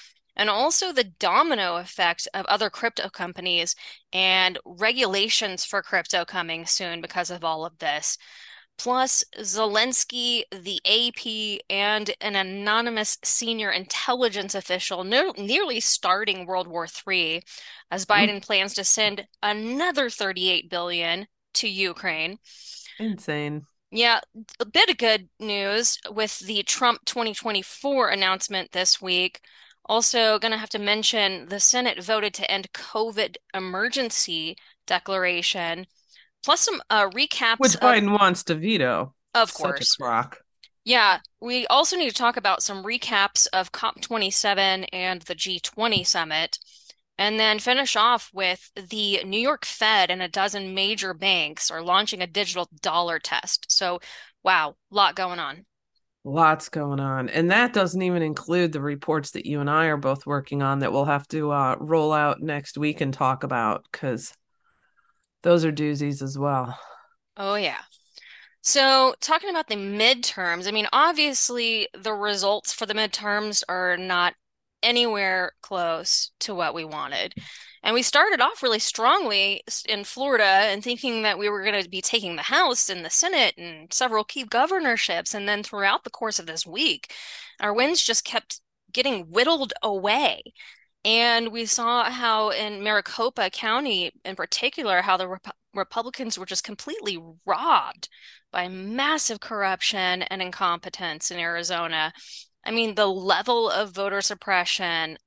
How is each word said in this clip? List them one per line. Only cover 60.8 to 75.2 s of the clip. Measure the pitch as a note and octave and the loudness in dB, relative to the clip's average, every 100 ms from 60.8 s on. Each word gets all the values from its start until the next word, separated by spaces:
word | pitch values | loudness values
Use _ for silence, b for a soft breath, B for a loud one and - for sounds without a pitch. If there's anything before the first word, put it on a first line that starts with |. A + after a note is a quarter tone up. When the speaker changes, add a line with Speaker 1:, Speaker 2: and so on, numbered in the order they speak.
| C3+ | 2
Speaker 2:
we'll | C3+ | 2
have | C#3+ C#3+ - | 2 0 -2
to, | D#3 D3 | -4 0
uh, | C#3+ C3 - | 2 2 0
roll | D3+ D#3+ D3+ | 2 2 4
out | D3+ D3 - | 4 2 0
next | D#3 C#3+ C#3 D3 | -4 -6 -8 -4
week | D3+ D3 | -4 -2
and | C#3 | -4
talk | C3 C3 C3 | 0 0 0
about, | C3+ B2 A2 - - | -2 0 0 -2 -6
'cause | - C3+ A#2+ - - _ _ _ _ _ _ _ _ _ _ | -6 -4 -4 -8 -16 _ _ _ _ _ _ _ _ _ _
those | F3 F3 | 6 6
are | D#3+ | 6
doozies | D3 D3+ C#3+ C#3+ C#3 | 2 -2 0 -2 -4
as | C3+ | -6
well. | C#3 C#3+ C3+ A#2+ B B B B B _ - | -2 0 0 -2 B B B B B _ -8
Speaker 1:
Oh, | G3 | -4
yeah. | G#3 E3 A#2 - B B B B B B B | -2 -2 -4 -12 B B B B B B B
So | - C#4+ C4+ C4+ C4 - | 2 6 6 8 6 2
talking | - D#4+ G4+ | 0 0 0
about | E4 D#4 | -4 -4
the | |
midterms, | G#3 G3 G#3 A#3 B3+ - G3+ F3+ E3+ F#3 | -4 -4 4 4 4 0 -2 -2 -2 -2
I | |
mean, | G#3+ G#3 | -2 2
obviously | C4 E4 D#4 D4 C4 - A#3+ A3+ A3 - | 4 4 4 0 2 0 0 0 0 -2
the | - G#3+ | -6 -4
results | G#3 G#3 G3+ G3 G#3 - | -2 -2 0 2 0 -2
for | - G#3+ | -6 -4
the | |
midterms | G#3+ G#3+ - G#3 G#3 G#3+ G3+ - | -2 -2 -2 -2 -2 0 -2 -2
are | F#3 F3+ | -2 0
not | F3+ F#3 F3 F3 - _ _ _ _ | -2 0 2 2 0 _ _ _ _
anywhere | A3+ A#3+ A#3+ G#3 | 0 2 2 0